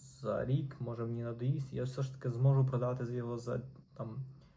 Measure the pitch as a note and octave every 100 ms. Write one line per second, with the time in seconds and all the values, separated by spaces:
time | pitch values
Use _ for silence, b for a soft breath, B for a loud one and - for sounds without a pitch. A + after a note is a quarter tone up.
0 | - - G#2+ G#2+ A#2+ C#3+ C3+ - A#2 A#2
1 | A#2 A#2 A#2 A#2 B2+ D#3 C3+ B2+ B2+ -
2 | C3+ - B2+ A#2 C3+ C3+ C3 A#2+ B2 B2+
3 | A#2+ B2 A#2 A#2+ A#2+ B2+ - - - -
4 | A2+ A#2 C3+ B B